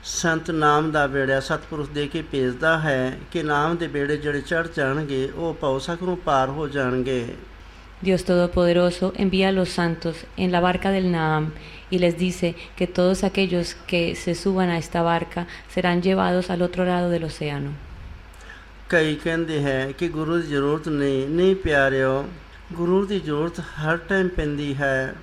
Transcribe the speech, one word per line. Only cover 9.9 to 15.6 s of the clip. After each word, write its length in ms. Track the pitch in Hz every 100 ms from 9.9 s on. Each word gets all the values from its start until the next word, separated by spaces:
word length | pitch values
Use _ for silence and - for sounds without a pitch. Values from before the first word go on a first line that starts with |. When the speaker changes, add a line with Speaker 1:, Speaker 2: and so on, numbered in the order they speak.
| 165 170 160 - -
Speaker 2:
en 60 | 185
la 100 | 180
barca 300 | 180 180 196
del 160 | 196 185
Naam 440 | 175 156 156 156 156 - - -
y 60 | 180
les 200 | 175 160
dice 300 | 180 175 175
que 380 | 165 - - 175
todos 360 | - 180 190 196
aquellos 360 | 196 190 175 170
que 460 | - - 180 170
se 200 | 165 -
suban 340 | 170 196 185 180
a 100 | 170
esta 240 | 156 175
barca 420 | 170 170 170 175
serán 580 | 175 -